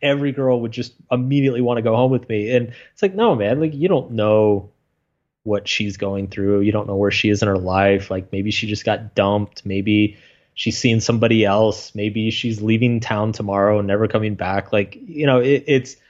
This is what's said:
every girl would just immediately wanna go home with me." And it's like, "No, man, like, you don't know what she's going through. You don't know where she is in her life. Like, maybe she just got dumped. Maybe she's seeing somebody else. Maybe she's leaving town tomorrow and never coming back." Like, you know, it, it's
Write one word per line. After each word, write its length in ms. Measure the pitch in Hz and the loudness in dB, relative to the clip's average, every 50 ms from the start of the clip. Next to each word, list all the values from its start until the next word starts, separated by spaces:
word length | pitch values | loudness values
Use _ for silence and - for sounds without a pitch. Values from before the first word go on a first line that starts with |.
every 300 | - 143 143 143 143 143 | -2 -2 0 0 -2 -4
girl 300 | 131 139 135 131 127 120 | -4 -2 0 0 0 0
would 100 | 117 113 | -2 -4
just 220 | 110 123 120 - - _ _ - | -6 -8 -10 -10 -12 _ _ -4
immediately 480 | 123 127 127 131 143 143 135 135 123 120 | -2 -2 0 0 2 2 2 2 2 2
wanna 200 | 123 120 123 117 | 0 0 0 0
go 120 | 113 120 110 | 2 2 2
home 140 | 117 127 127 | 4 4 4
with 180 | 131 123 - - | 2 0 -2 -2
me." 260 | 113 104 104 113 127 | -4 -2 0 0 0
And 160 | 123 117 117 - - - - _ | 0 0 -2 -8 -16 -20 -20 _
it's 80 | _ | _
like, 120 | 208 190 190 | -2 -2 0
"No, 220 | 202 233 226 160 | 2 2 2 2
man, 240 | 110 101 104 123 147 | 2 2 0 0 0
like, 140 | 160 160 151 | 0 -2 -2
you 140 | 139 160 185 | -2 0 2
don't 220 | 185 135 123 - | 2 0 0 -2
know 600 | 120 110 104 107 107 107 107 104 104 98 - - _ _ _ _ _ _ _ _ _ _ _ _ _ _ - | -2 0 2 4 4 4 4 4 2 0 -2 -8 _ _ _ _ _ _ _ _ _ _ _ _ _ _ -6
what 240 | 107 104 101 104 | -4 -4 -4 -2
she's 300 | - - - 107 104 95 | -4 -4 -4 -4 -4 -6
going 300 | - 101 98 98 98 98 95 | -6 -6 -4 -4 -4 -6 -6
through. 320 | - 101 98 101 101 101 | -6 -4 0 0 2 2
You 100 | 101 107 | 2 2
don't 160 | 104 107 104 | 0 0 -2
know 80 | 101 98 | -2 -2
where 160 | 98 101 98 | 0 0 0
she 180 | - - - 107 | 0 0 2 2
is 120 | 104 101 | 2 2
in 80 | 113 104 | 2 2
her 80 | 98 | 0
life. 520 | 92 90 90 92 98 98 101 98 98 98 - | 0 0 0 2 4 4 4 4 2 0 -4
Like, 220 | 98 95 95 - | -6 -8 -6 -6
maybe 180 | - 98 98 107 | -6 -4 -4 -4
she 160 | 104 - - | -4 -4 -4
just 200 | 107 104 - - | -4 -6 -4 -2
got 280 | 110 104 - 110 107 - | -2 -4 -4 -6 -4 -2
dumped. 520 | - 98 98 104 104 104 - - - - | 0 2 2 2 0 -2 -4 -10 -12 -10
Maybe 520 | 98 95 98 98 107 107 107 107 104 - - - _ _ _ _ _ _ | -6 -6 -4 0 0 2 2 2 0 -2 -8 -20 _ _ _ _ _ _
she's 240 | - - - 113 | -8 -6 -6 -4
seeing 240 | - - 123 113 113 | -2 0 0 0 0
somebody 420 | - - 117 113 117 113 113 113 107 | 0 0 0 2 2 2 4 4 2
else. 500 | 98 98 107 113 110 98 - - - - | 2 2 2 2 2 0 -2 -8 -14 -8
Maybe 380 | 101 104 107 101 113 110 113 | -6 -6 -4 -4 -4 -4 -4
she's 300 | 110 - - 120 110 101 | -4 -4 -4 -6 -6 -4
leaving 400 | 107 110 113 110 123 120 120 113 | 0 0 0 2 2 0 0 -2
town 320 | 113 - 113 104 107 110 104 | -4 -4 -4 -2 -2 -4 -4
tomorrow 460 | - 107 101 98 98 98 104 107 104 | -6 -6 -4 0 2 2 2 2 2
and 80 | 101 | 0
never 200 | 98 101 104 110 | 0 0 0 0
coming 280 | 104 - 110 107 107 104 | 0 0 -2 -2 -4 -4
back." 360 | - 92 92 95 101 - - | -4 -4 -4 -4 -4 -4 -2
Like, 260 | - 104 98 98 - - 269 | -2 -2 -2 -2 -8 -18 -18
you 200 | 202 160 147 151 | -12 -6 -2 0
know, 140 | 139 131 123 | 2 4 4
it, 260 | 123 135 143 131 139 | 4 4 2 2 2
it's 300 | - 143 131 131 - - - _ _ | 0 0 0 0 -4 -12 -20 _ _